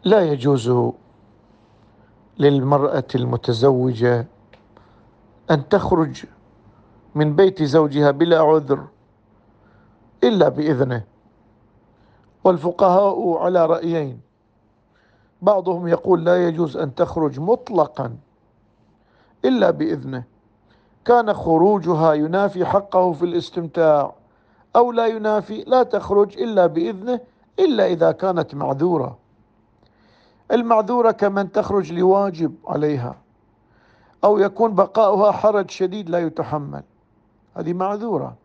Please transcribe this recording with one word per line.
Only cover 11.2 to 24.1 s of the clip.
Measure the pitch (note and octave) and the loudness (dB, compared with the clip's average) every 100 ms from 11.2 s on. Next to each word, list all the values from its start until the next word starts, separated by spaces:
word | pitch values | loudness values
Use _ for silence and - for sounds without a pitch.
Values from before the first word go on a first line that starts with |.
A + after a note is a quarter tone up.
| _ _ _ _ _ _ _ _ _ _ _ _ | _ _ _ _ _ _ _ _ _ _ _ _
والفقهاء | F#3+ F3 E3 F3 F#3+ F3+ G3+ F#3+ F#3 E3 | 0 2 -2 0 2 4 2 0 -2 -2
على | F3+ F3+ D#3+ | 0 2 2
رأيين، | E3 E3+ E3 C#3 A#2+ _ _ _ _ _ _ _ _ _ _ _ _ | 0 -2 -4 -6 -12 _ _ _ _ _ _ _ _ _ _ _ _
بعضهم | F3+ G3+ F#3 F3 F3 | 0 0 0 -4 -2
يقول | E3+ - F3 | -2 0 0
لا | E3 F3+ F3 | 2 2 0
يجوز | D#3+ E3 B2+ | -2 -4 -4
أن | D3 | -6
تخرج | B2+ E3+ E3 D#3 C3 | -2 -4 -2 -4 -4
مطلقا | E3+ A#3 - F#3+ C#3+ - C3+ A#2 _ _ _ _ _ _ _ _ _ _ _ _ | -2 -2 -2 -2 -2 -4 -10 -12 _ _ _ _ _ _ _ _ _ _ _ _
إلا | B3+ B3+ F#3 | -2 2 0
بإذنه، | D#3 D#3 D#3 C3+ C3 A#2+ _ _ _ _ _ _ _ | 0 -4 -6 -8 -12 -14 _ _ _ _ _ _ _
كان | - A#3+ A3 | 2 2 2
خروجها | E3+ E3 D#3+ F#3+ G#3 E3 D#3 D#3+ | -4 0 2 4 2 0 0 2
ينافي | D3+ D#3 F#3 G3+ F3+ | 2 0 0 -2 -2
حقه | F3+ G3 G3 F#3+ F3+ | -2 -2 0 0 0
في | D3+ | -2
الاستمتاع | F3 E3+ - - E3+ E3+ D#3+ D3 C#3 | -4 -4 -6 -10 -8 0 2 2 0